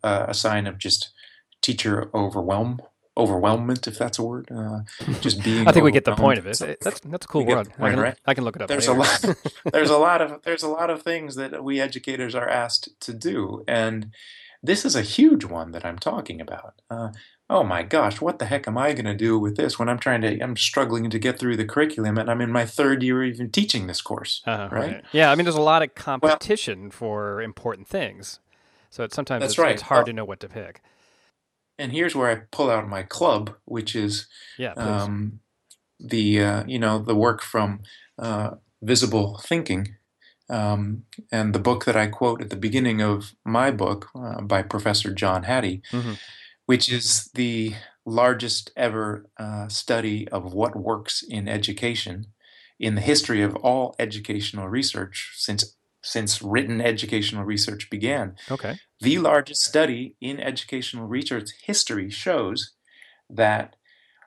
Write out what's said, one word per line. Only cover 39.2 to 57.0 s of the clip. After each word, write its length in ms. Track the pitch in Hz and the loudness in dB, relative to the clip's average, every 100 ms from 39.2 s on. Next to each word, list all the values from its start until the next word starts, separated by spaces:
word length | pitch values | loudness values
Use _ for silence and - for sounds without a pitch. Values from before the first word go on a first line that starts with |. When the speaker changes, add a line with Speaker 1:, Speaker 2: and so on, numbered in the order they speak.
| 104 - | 2 -4
Speaker 1:
Thinking, 540 | - 165 160 95 101 - _ _ _ _ - | -2 -2 0 -4 -4 -10 _ _ _ _ -6
um, 540 | 117 104 104 101 107 - - - | -2 0 0 -2 -6 -10 -20 -4
and 220 | 113 107 | 0 2
the 40 | 104 | 2
book 240 | 120 123 - | 2 2 2
that 100 | 110 | 2
I 120 | 107 | 2
quote 340 | 104 123 113 | 2 0 0
at 80 | 104 | -4
the 60 | 98 | -4
beginning 440 | 107 131 127 107 | -2 0 2 2
of 320 | 107 101 104 - 117 | 2 0 -4 -10 -2
my 240 | 117 135 | 2 2
book, 380 | 113 98 101 - | 2 -2 -2 -8
uh, 280 | 127 117 - | -12 -8 -6
by 200 | 101 98 | 0 0
Professor 520 | 92 104 107 101 101 | 0 -2 0 0 -2
John 300 | 95 98 92 | 0 0 0
Hattie, 360 | 92 127 98 95 - | 0 0 0 -4 -6
Speaker 2:
Mm-hmm. 240 | 123 117 104 - - - _ - | -4 -4 -8 -14 -20 -20 _ 0
Speaker 1:
which 240 | 123 - | 2 2
is 380 | 123 113 - - | 0 0 0 -2
the 400 | 127 120 113 110 107 - _ | -2 0 0 -4 -6 -14 _
largest 680 | 113 113 123 120 120 - - - | -2 4 4 4 -2 -4 -6 -2
ever, 500 | 120 110 107 104 - - | -2 -2 -4 -6 -10 -12
uh, 300 | 107 104 104 | -8 -8 -6
study 600 | - - 117 107 107 - | -6 -2 -2 0 -4 -4
of 240 | 95 90 | -6 -4
what 240 | 95 113 107 | -2 -2 -2
works 460 | 101 107 - - | -4 -4 -4 -6
in 260 | - 107 101 | -6 -6 -4
education 800 | 107 104 104 120 113 - 92 110 _ _ _ _ - | -2 -4 -2 -4 -2 -6 -10 -14 _ _ _ _ -6
in 160 | 113 | -2
the 60 | 104 | 0
history 420 | 104 147 - 107 | 4 2 4 2
of 120 | 101 - | 2 2
all 380 | 123 131 123 - | 2 2 0 -4
educational 720 | 113 107 107 104 104 104 95 | -6 -6 -6 -4 -4 -6 -4
research 640 | 123 135 - 98 - - - | -2 -2 -4 -6 -8 -12 -6
since, 400 | - 101 - _ _ _ | -4 -2 -4 _ _ _
since 400 | - 117 101 - | -6 -4 -2 -2
written 380 | 101 117 135 113 | 0 0 0 0
educational 640 | 120 107 | 0 -2